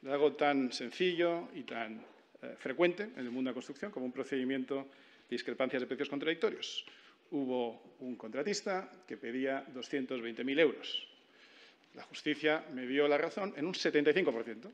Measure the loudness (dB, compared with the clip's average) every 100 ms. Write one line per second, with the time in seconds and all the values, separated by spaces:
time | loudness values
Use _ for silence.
0 | 0 4 4 6 4 4 2 0 -6 0
1 | 2 4 2 2 -4 -10 -8 -6 -6 -8
2 | -14 -20 _ -14 -12 -8 -6 4 4 4
3 | -6 -6 -6 -4 -4 -4 -8 -8 -6 -4
4 | -6 -4 -2 0 0 0 -2 -4 -4 -14
5 | -20 -20 -6 -4 -4 -2 0 0 -2 -2
6 | -4 -2 -2 2 0 0 -6 -8 -10 -16
7 | -20 -20 _ -2 0 0 0 -4 -16 -12
8 | -10 -8 -6 -4 -2 -2 0 -2 -4 -14
9 | -12 -10 -6 -2 0 0 -4 -10 -4 -4
10 | -2 -4 -4 -4 0 6 6 4 -4 -6
11 | -6 -20 _ -20 -20 -20 -20 -20 _ -18
12 | -14 -6 -2 2 2 2 0 -8 -2 4
13 | 6 6 2 -2 -4 -2 -4 0 4 4
14 | 6 6 4 2 -4 -8 -12